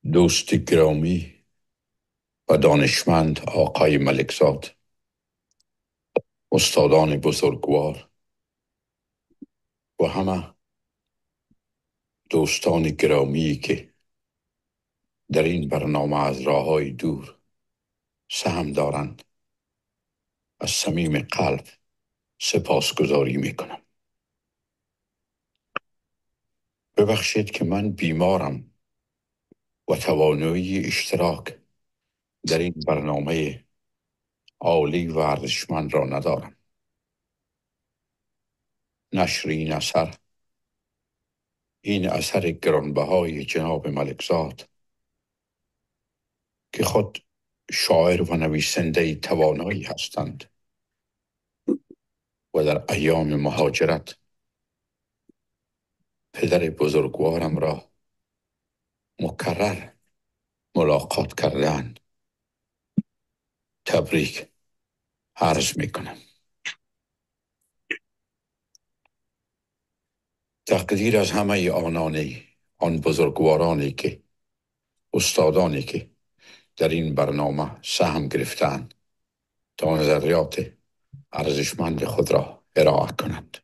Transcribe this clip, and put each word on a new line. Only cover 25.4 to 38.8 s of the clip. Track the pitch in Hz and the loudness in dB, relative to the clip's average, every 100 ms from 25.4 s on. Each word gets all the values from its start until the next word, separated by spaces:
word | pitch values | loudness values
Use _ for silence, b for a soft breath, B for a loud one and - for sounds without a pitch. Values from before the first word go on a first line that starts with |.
| _ _ _ - _ _ _ _ _ _ _ _ _ _ _ - | _ _ _ -20 _ _ _ _ _ _ _ _ _ _ _ 0
ببخشید | 104 110 - 110 101 | 2 2 0 -2 -2
که | - | -4
من | 85 95 107 | -2 0 -2
بیمارم | 87 87 80 90 95 69 67 - _ _ _ _ _ _ _ _ _ _ _ - | -2 -2 0 2 2 -2 -6 -12 _ _ _ _ _ _ _ _ _ _ _ -4
و | - | -2
توانایی | - 78 76 73 78 87 92 95 73 | 0 2 4 4 0 -2 -2 -2 -2
اشتراک | - - 90 87 78 - - _ _ _ _ _ _ _ _ 80 | -4 -2 0 0 -2 -10 -16 _ _ _ _ _ _ _ _ -2
در | 82 | 0
این | 87 80 76 | 0 -4 -2
برنامه | 76 73 73 73 82 76 67 _ _ _ _ _ _ _ _ _ _ | -2 0 -2 -2 -2 -4 -8 _ _ _ _ _ _ _ _ _ _
عالی | 85 82 73 85 85 | 2 2 2 0 -2
و | 78 | 0
ارزشمند | 76 71 - - - 82 76 | 0 0 -4 -6 -4 -4 0
را | 76 | 0
ندارم. | 67 69 82 - - _ _ _ _ _ _ _ _ _ _ _ _ _ _ _ _ _ _ _ _ _ _ _ | 0 -2 -2 -2 -6 _ _ _ _ _ _ _ _ _ _ _ _ _ _ _ _ _ _ _ _ _ _ _